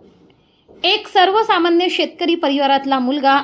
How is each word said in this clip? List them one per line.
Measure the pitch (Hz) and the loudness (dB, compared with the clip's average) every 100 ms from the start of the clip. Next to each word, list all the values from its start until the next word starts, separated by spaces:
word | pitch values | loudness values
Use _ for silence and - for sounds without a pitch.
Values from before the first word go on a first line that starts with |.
| - _ _ _ _ _ _ - | -20 _ _ _ _ _ _ -4
एक | 359 427 - | -2 -2 0
सर्वसामान्य | 392 359 427 427 370 339 339 359 | 2 2 2 0 0 2 2 0
शेतकरी | 339 311 - 349 | -2 -6 -4 -4
परिवारातला | 339 285 277 277 277 269 269 | -2 -2 0 0 0 0 -2
मुलगा | 247 294 269 277 | -2 0 0 0